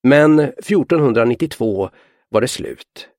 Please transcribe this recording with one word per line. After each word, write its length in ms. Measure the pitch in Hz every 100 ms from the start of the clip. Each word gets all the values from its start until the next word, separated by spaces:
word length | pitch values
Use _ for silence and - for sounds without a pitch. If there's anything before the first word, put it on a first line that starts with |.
Men 500 | 127 143 151 151 147 -
fjortonhundranittiotvå 1300 | - 196 131 165 143 113 117 120 160 - 113 98 95 _ _ _ _
var 120 | 107
det 80 | 123
slut. 600 | - - - - - -